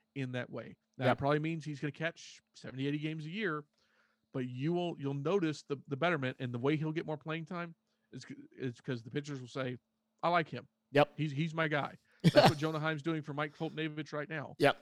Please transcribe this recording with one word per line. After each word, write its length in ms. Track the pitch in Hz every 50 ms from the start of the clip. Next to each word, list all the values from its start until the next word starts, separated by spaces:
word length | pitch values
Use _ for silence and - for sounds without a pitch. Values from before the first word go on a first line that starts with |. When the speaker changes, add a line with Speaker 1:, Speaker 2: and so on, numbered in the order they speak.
| _ _ -
Speaker 1:
in 160 | 143 135 127 123
that 160 | 123 123 -
way. 260 | - 123 - - - - _ _ _ -
Now, 80 | 131
Speaker 2:
Yep. 80 | 131 123
Speaker 1:
it 60 | 120
probably 200 | 139 143 147 151
means 240 | 151 160 165 165 143
he's 160 | 151 151 135
gonna 120 | - 147
catch 500 | 139 - 160 165 165 - - - - - _ _ _
seventy, 320 | - - 131 127 131 135 143
eighty 100 | 147 151
games 280 | 147 156 156 160 151
a 40 | 156
year, 340 | 170 214 226 180 156 151 143 _ _ _ _ _ _ _ _ _ _ _ _ _ -
but 140 | 135 127 127
you 260 | 123 123 135 156 175
will, 220 | 175 175 175 156 151
you'll 140 | 143 139 139
notice 500 | 143 139 165 190 202 175 160 151 - -
the, 140 | - 143 131 - -
the 80 | 139 131
betterment, 380 | 151 175 175 147 131 127 127 -
and 120 | 135 123 123
the 60 | 120
way 160 | 117 143 156
he'll 160 | 147 156 156
get 140 | 156 165 -
more 120 | 156 156 147
playing 280 | - 160 156 165 165
time 280 | - 185 175 170 170 165 _ _ _ _ _ _ _
is 120 | - 131 123 -
c-, 80 | 131 - - - _ -
is 220 | 131 131 117 -
'cause 200 | - - 131 120
the 100 | 113 120
pitchers 280 | 123 147 147 147 143 135
will 80 | 127 123
say, 300 | - 139 131 127 127 123 _ _ _ _ _ _ _ _
"I 80 | - 170
like 200 | 170 175 160 -
him. 180 | - 120 - - _ _ _ _
Speaker 2:
Yep. 220 | - 143 147 - -
Speaker 1:
He's, 160 | - 151 156
he's 220 | 139 139 165 165 156
my 140 | 165 160 156
guy." 280 | 151 143 131 - - - _ _ _ _ -
That's 120 | 165 -
Speaker 2:
<laughs> 140 | - - -
Speaker 1:
what 80 | 170 147
Jonah 220 | 151 156 160 151
Heim's 220 | 151 160 160 151
doing 200 | 139 165 165 156
for 120 | 143 - 139
Mike 240 | 143 151 151 151 -
Foltynewicz 560 | 165 160 - 151 160 156 151 151 147 - -
right 160 | 151 147 -
now. 260 | 160 156 131 - - -
Speaker 2:
Yep. 180 | 147 139 131 -